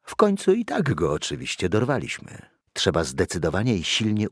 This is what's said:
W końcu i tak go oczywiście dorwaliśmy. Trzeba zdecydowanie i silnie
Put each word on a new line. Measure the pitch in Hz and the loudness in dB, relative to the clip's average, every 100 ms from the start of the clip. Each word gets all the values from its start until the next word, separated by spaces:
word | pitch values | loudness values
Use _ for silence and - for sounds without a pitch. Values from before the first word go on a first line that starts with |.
W | - - | -6 2
końcu | 208 196 - | 4 4 2
i | 196 | 2
tak | 226 - 143 | 2 0 0
go | 82 80 | 0 0
oczywiście | 73 - 73 67 - 92 | 0 -4 -6 -8 -4 0
dorwaliśmy. | 104 123 131 87 - - - - _ _ | 2 2 0 -4 -10 -14 -20 -20 _ _
Trzeba | - - 85 | -2 2 2
zdecydowanie | 80 98 90 90 80 85 117 104 | 2 0 -2 0 0 0 0 0
i | |
silnie | 78 - 110 107 107 | 0 0 0 0 -2